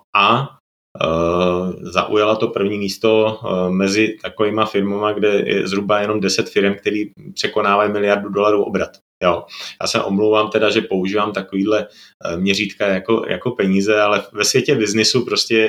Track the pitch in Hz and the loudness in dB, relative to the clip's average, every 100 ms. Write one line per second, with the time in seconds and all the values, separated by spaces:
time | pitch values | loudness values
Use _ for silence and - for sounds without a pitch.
0 | _ 104 101 120 135 - _ _ _ - | _ 2 4 2 -2 -10 _ _ _ -4
1 | - 82 85 87 90 90 92 - - 87 | -2 0 0 2 2 0 -4 -8 -6 -4
2 | - 104 107 110 113 - 98 104 98 - | 0 2 2 2 0 -2 -2 -2 -4 -2
3 | 113 110 107 107 107 92 92 92 98 101 | 2 4 2 -2 -4 -2 0 2 2 2
4 | 110 107 95 - 107 107 107 101 98 101 | 0 -2 -8 -2 -2 0 0 0 -2 0
5 | 104 101 104 101 - 101 95 98 101 104 | -2 0 2 2 2 0 0 -2 0 0
6 | 104 107 95 - 101 104 98 101 107 104 | 0 0 0 0 -2 0 0 0 -2 -4
7 | 104 - 101 98 101 110 101 101 104 104 | -4 -10 -14 -8 -4 -2 2 2 2 0
8 | 101 101 101 98 104 104 - 95 80 - | 0 0 0 0 2 2 0 -2 -4 -10
9 | _ _ 90 85 - - - - 95 113 | _ _ 0 0 -4 -14 -14 -8 -4 -4
10 | 104 98 107 107 107 110 107 107 101 95 | -2 0 2 2 2 2 2 2 0 -2
11 | 92 104 104 101 95 98 101 104 90 - | -2 -2 -2 -4 -6 -2 0 0 -2 -12
12 | - _ - 85 95 95 101 - 101 92 | -20 _ -8 -2 0 0 -4 -4 -2 -2
13 | - 113 - 90 127 117 98 95 98 107 | 0 -2 -2 -4 -4 -2 0 2 2 2
14 | 104 104 - 104 104 131 120 139 104 107 | 2 0 -2 -4 0 0 0 0 0 0
15 | 107 127 117 101 - 113 | 0 0 -2 -2 0 2